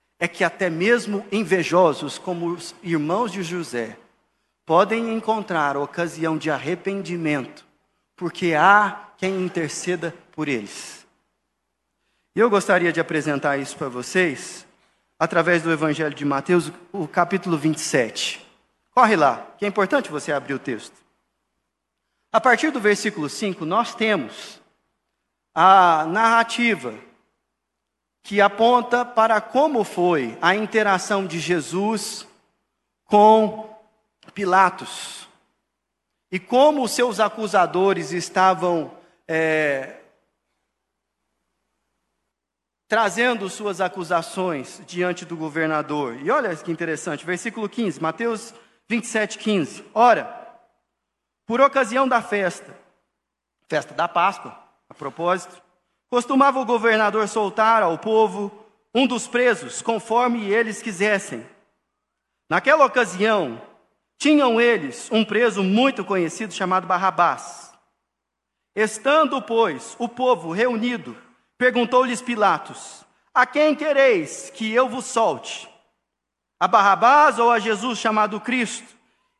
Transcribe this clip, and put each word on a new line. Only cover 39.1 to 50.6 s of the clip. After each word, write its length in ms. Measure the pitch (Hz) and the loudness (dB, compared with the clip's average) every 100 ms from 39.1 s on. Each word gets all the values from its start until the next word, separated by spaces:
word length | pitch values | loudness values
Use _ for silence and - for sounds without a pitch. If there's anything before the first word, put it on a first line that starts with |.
| _ - | _ -6
é, 720 | 160 160 156 151 135 135 - _ _ _ _ _ _ _ _ _ _ _ _ _ _ _ _ _ _ _ _ _ _ _ _ _ _ _ _ _ | -2 0 0 0 -2 -8 -16 _ _ _ _ _ _ _ _ _ _ _ _ _ _ _ _ _ _ _ _ _ _ _ _ _ _ _ _ _
trazendo 600 | 214 208 185 247 226 190 | 0 0 0 0 0 -6
suas 300 | - 208 180 | -6 -8 -4
acusações 1000 | 180 190 165 170 165 190 185 147 123 - 185 | -4 -4 -2 -2 -2 -4 -4 -4 -10 -16 -12
diante 380 | 175 180 175 | -4 -4 -4
do 120 | 151 170 | -10 -10
governador. 800 | 160 156 160 156 143 147 131 120 | -6 -2 -2 -2 -2 -4 -4 -6
E 80 | 151 | -2
olha 260 | 294 220 160 | 0 -2 -6
que 140 | - | -8
interessante, 560 | 160 165 147 180 147 160 | -6 -6 -6 -6 -8 -6
versículo 420 | 175 226 226 208 | -6 -6 -8 -8
quinze, 320 | - 208 135 | -4 -4 -2
Mateus 540 | 160 160 233 220 - - _ _ - | -6 -4 -4 -4 -10 -20 _ _ -6
vinte 160 | 220 | -6
e 40 | - | -2
sete, 280 | 220 208 - | -4 -4 -4
quinze. 480 | 214 196 143 - - | -2 0 -2 -8 -6
Ora, 480 | 214 240 180 - - - - | 4 4 4 0 -14 -20 -20